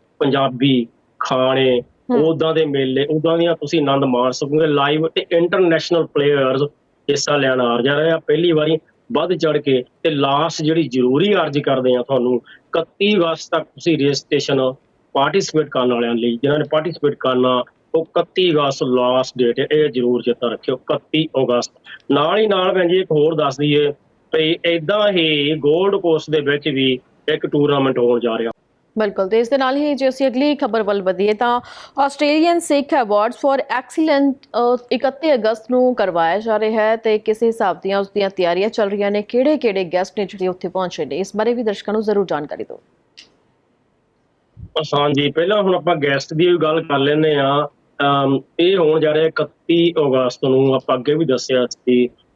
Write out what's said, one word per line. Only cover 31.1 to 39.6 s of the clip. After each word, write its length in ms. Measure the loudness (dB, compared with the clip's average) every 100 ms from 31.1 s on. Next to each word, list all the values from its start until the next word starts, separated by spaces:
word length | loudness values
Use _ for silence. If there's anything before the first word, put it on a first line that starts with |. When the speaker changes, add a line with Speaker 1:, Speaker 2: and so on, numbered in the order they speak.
| 0 -2
Speaker 2:
ਤਾਂ 280 | 0 0 0 -4 -18 -10 -2 -2
Australian 520 | 0 0 2 2 0
Sikh 480 | 2 0 2 0 2
Awards 280 | 2 0
for 260 | 0 0 0
Excellent, 720 | -2 -6 -4 -2 0 2 2
ਅ, 520 | -2 -6 -2 0 0 -2
ਇਕੱਤੀ 420 | -2 -2 -2 0
ਅਗਸਤ 380 | 2 0 -4 -2
ਨੂੰ 240 | 2 2 2
ਕਰਵਾਇਆ 440 | 0 0 0 0
ਜਾ 200 | -2 0
ਰਿਹਾ 220 | 0 0
ਹੈ, 140 | 0 0
ਤੇ 220 | 0 0
ਕਿਸ 260 | 0 0
ਹਿਸਾਬ 360 | 0 0 -2 -2
ਦੀਆਂ 160 | -2 -2
ਉਸ 100 | -2
ਦੀਆਂ 200 | -2 -2
ਤਿਆਰੀਆਂ 400 | 0 0 0 -2
ਚੱਲ 200 | -2 -2
ਰਹੀਆਂ 220 | -2 -2
ਨੇ, 100 | -2
ਕਿਹੜੇ-ਕਿਹੜੇ 600 | -2 0 2 2